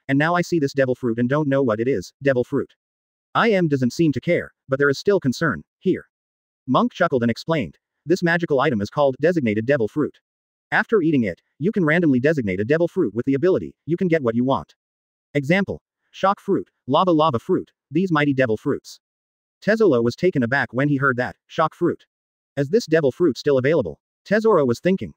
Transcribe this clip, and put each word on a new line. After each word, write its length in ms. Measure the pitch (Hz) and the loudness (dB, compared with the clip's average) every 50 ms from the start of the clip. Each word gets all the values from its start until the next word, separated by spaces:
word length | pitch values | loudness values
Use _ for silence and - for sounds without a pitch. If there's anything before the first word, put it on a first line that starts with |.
| _ - | _ -2
and 100 | 135 139 | 0 0
now 160 | 151 165 175 | 2 2 0
I 80 | 180 | 0
see 180 | 180 - 175 165 | 0 -2 -2 -2
this 140 | 139 135 - | -2 0 0
devil 220 | 139 135 127 127 | 0 0 0 -2
fruit 240 | - - 120 113 117 | -2 -2 -2 -2 -2
and 80 | 120 120 | -2 0
don't 220 | 139 151 156 139 | 0 0 0 0
know 140 | 135 139 139 | 0 0 0
what 160 | 120 107 110 | 0 0 0
it 80 | 117 131 | -2 -2
is, 260 | 139 98 87 - - _ | -2 -2 -4 -8 -14 _
devil 220 | 135 139 135 123 120 | -2 0 0 0 -2
fruit. 300 | - 143 131 90 - _ _ _ _ _ _ _ _ _ _ _ _ - | -2 -4 -4 -4 -6 _ _ _ _ _ _ _ _ _ _ _ _ -2
I 160 | 143 196 233 | 0 2 2
am 180 | 208 185 175 156 | 2 2 2 0
doesn't 260 | 143 131 131 120 - | 0 0 0 -2 0
seem 200 | - 170 156 135 | 0 0 0 0
to 80 | 120 | -2
care, 320 | - 170 175 127 82 - - _ _ - | -2 -2 -2 -2 -2 -6 -12 _ _ -6
but 100 | 131 135 | -2 0
there 100 | 143 143 | 0 0
is 100 | 135 - | 0 0
still 200 | - 202 202 180 | 0 0 0 0
concern, 440 | - 131 117 - 170 151 98 73 - _ _ _ | 0 -2 -2 -2 -2 -4 -4 -4 -10 _ _ _
here. 280 | - 185 151 - - _ _ _ _ _ _ _ _ _ _ _ _ - | -2 -2 -2 -2 -6 _ _ _ _ _ _ _ _ _ _ _ _ -2
Monk 260 | 127 165 226 247 - | 0 0 0 0 0
chuckled 280 | - 180 165 143 123 | -2 0 0 0 0
and 80 | 117 117 | 0 0
explained, 480 | 113 - - - 165 156 107 73 - _ _ _ _ _ _ | -2 -4 -4 -2 -2 -2 -2 -4 -8 _ _ _ _ _ _
"This 180 | 143 175 185 180 | -2 -2 0 0
magical 360 | 165 170 175 170 - 151 127 | 0 0 0 0 0 0 2
item 200 | 135 156 131 101 | 2 2 0 0
is 100 | 101 - | -2 -2
called 280 | - 151 147 139 131 - | 0 0 0 0 2 0
designated 460 | 143 170 185 165 131 110 104 110 110 | 0 0 0 0 0 0 0 0 0
devil 220 | 123 143 139 110 104 | 0 0 0 0 -2
fruit. 320 | - 151 135 - - _ _ _ _ _ _ _ _ _ _ _ | -2 -4 -4 -4 -6 _ _ _ _ _ _ _ _ _ _ _
After 300 | 147 175 214 - 233 208 | -2 -2 0 0 0 2
eating 220 | 151 160 151 131 113 | 2 2 2 2 0
it, 180 | 95 85 - _ _ _ - | 0 -4 -8 _ _ _ -6
you 120 | 139 196 | -4 -2
can 140 | 233 214 170 | 0 0 2
randomly 340 | 147 156 180 175 151 131 123 | 2 2 4 4 2 2 2
designate 400 | 120 151 170 147 113 98 90 92 | 2 2 0 0 -2 -2 -2 -2
a 60 | 104 | 0
devil 220 | 113 147 165 175 165 | 0 0 2 0 0
fruit 260 | - 190 - 104 95 | 0 -2 -4 -2 -2
with 120 | 113 - 139 | -4 -2 -2
the 80 | 139 | -2
ability, 400 | 135 139 185 180 123 82 69 - _ _ | 0 0 0 0 0 -2 -6 -12 _ _
you 120 | 143 165 175 | -6 -4 -2
can 100 | 190 175 | 0 0
get 160 | 165 160 131 | 0 0 0
what 100 | 117 113 | 0 0
you 100 | 120 123 | 0 0
want. 320 | 135 131 95 73 - _ _ _ _ _ _ _ _ _ _ _ _ - | 0 0 -2 -4 -8 _ _ _ _ _ _ _ _ _ _ _ _ -4
Example, 460 | 147 139 135 175 196 190 - 87 76 - _ _ _ _ _ | -4 0 0 0 0 0 -2 -6 -10 -12 _ _ _ _ _
shock 300 | - - - 190 202 - | -6 -2 0 0 0 -2
fruit, 300 | - - 185 117 90 - _ _ _ - | -2 -2 -2 -2 -4 -6 _ _ _ 0
lava 240 | 135 160 190 185 | 0 2 2 2
lava 260 | 165 151 156 160 131 - | 2 2 2 2 0 -2
fruit, 340 | - - 190 131 80 - _ _ _ _ | -2 -2 -2 -4 -4 -6 _ _ _ _
these 200 | 135 165 196 185 | -2 -2 0 0
mighty 220 | 160 147 147 143 139 | 0 0 0 0 2
devil 240 | 131 131 113 110 - | 0 0 0 0 -2
fruits." 420 | - 143 120 78 - - - - _ _ _ _ _ _ _ _ _ _ _ _ | -2 -4 -4 -4 -6 -12 -20 -20 _ _ _ _ _ _ _ _ _ _ _ _
Tesoro 400 | - 190 214 220 220 180 131 120 | -2 -2 0 2 4 4 4 4
was 140 | 117 120 - | 2 0 -2
taken 260 | - 175 185 - 147 | 0 -2 0 0 0
aback 320 | 120 113 135 143 127 - - | 0 0 0 -2 -2 -2 -2
when 160 | 123 139 147 | -2 0 0
he 80 | 143 131 | 0 0
heard 200 | 139 139 123 120 | 0 0 0 0
that, 200 | 127 101 - - _ | -2 -4 -6 -12 _
shock 300 | _ - - 160 151 - | _ -4 -2 -2 -2 -2
fruit. 300 | - 175 156 92 - _ _ _ _ _ _ _ _ _ _ _ 139 | -2 -2 -2 -2 -4 _ _ _ _ _ _ _ _ _ _ _ -6
"Is 120 | 143 135 | -2 0
this 180 | 175 240 - - | 0 -2 0 2
devil 240 | 156 165 147 131 | 0 2 2 0
fruit 260 | - - 180 165 120 - | 0 0 0 0 0 0
still 220 | - 147 143 131 | 0 0 0 2
available?" 420 | 123 139 170 156 110 82 69 - _ _ _ _ _ | 2 2 0 0 0 -4 -8 -12 _ _ _ _ _
Tesoro 420 | - 196 220 214 226 208 160 139 | -2 -2 0 2 2 4 4 2
was 140 | 123 117 - | 0 -2 0
thinking, 340 | - 175 190 185 - 78 - | 0 0 0 0 -4 -10 -14